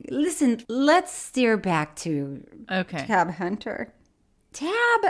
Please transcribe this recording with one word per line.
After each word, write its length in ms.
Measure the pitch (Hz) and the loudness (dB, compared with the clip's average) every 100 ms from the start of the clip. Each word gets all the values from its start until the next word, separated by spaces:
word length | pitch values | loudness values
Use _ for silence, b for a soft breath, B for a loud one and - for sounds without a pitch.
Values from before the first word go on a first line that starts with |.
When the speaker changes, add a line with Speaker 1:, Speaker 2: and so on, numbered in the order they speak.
| - | -6
Speaker 1:
listen, 540 | 262 302 - 269 226 - | -2 -2 2 2 2 -2
let's 420 | 240 285 339 349 | 2 4 4 2
steer 460 | - - 262 240 214 | -10 -6 2 2 2
back 380 | 185 160 151 - | 2 0 -2 -6
to 480 | 165 147 139 139 - - 226 | -4 -2 -4 -8 -14 -18 -6
Speaker 2:
Okay. 340 | 185 185 170 170 | -4 -4 -6 0
Speaker 1:
Tab 260 | 196 170 | 2 2
Hunter. 600 | 170 180 214 226 - - _ _ _ _ _ _ | -2 -4 -4 -6 -8 -10 _ _ _ _ _ _
Tab 480 | - 302 453 480 466 | -8 -4 0 2 4